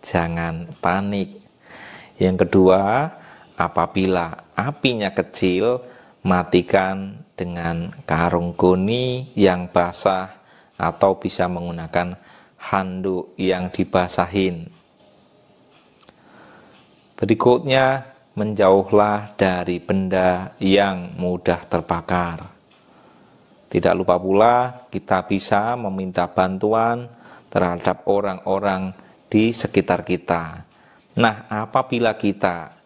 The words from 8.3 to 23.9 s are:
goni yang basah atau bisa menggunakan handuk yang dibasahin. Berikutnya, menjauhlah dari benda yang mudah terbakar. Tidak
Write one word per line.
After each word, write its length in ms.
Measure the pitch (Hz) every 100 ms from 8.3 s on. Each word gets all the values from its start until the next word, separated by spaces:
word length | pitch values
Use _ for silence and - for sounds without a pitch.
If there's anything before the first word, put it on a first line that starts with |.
| 87 175 85
goni 720 | 92 92 95 120 127 127 131 -
yang 320 | 98 90 90
basah 640 | - 87 87 104 95 95 - _ - _ _
atau 400 | 82 82 98 95
bisa 240 | 92 - 90
menggunakan 720 | 87 87 85 80 - 87 90 - - _ _
handuk 800 | - 98 95 92 92 92 - -
yang 320 | 92 92 90
dibasahin. 960 | - 92 92 90 - 90 98 95 87 82 - _ _ _ _ _ _ _ _ _ _ _ _ - _ _ - - - - - _ _ _ -
Berikutnya, 960 | 104 113 123 123 139 131 131 135 131 - _
menjauhlah 1080 | - 107 104 95 98 95 104 104 104 104 -
dari 480 | 95 90 87 87
benda 720 | - 98 95 92 92 90 95 -
yang 480 | 98 98 101 92 90 -
mudah 400 | 90 90 - 85 -
terbakar. 800 | 87 80 85 - 90 87 82 - - _ _ _ _ _ _ _ _ _ _ _
Tidak 240 | - 87